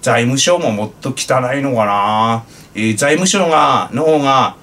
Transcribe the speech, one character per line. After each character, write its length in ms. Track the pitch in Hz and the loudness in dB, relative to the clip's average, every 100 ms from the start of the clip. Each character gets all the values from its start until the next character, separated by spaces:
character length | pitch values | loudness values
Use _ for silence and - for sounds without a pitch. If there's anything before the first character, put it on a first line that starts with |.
財 220 | - 117 | 0 0
務 140 | 120 135 | 0 0
省 220 | - 175 | 0 0
も 120 | 147 | 0
も 160 | 104 104 | -4 -6
っ 40 | - | -8
と 120 | 135 131 | -10 -8
汚 240 | - 131 123 139 | -2 -2 0 -2
い 40 | |
の 120 | 139 120 | -2 0
か 100 | 104 | 0
な。 580 | 101 101 107 113 117 - - - 101 | 0 0 0 0 -2 -6 -20 -16 -4
え 160 | 110 | -2
ー、 60 | 107 | 0
財 140 | 143 | 0
務 140 | 160 185 | 2 0
省 220 | 202 170 | 0 2
が、 420 | 156 143 120 92 | 2 2 0 -2
の 100 | 120 | -2
方 160 | 156 156 | 0 2
が 380 | 139 135 104 - | 2 2 0 -4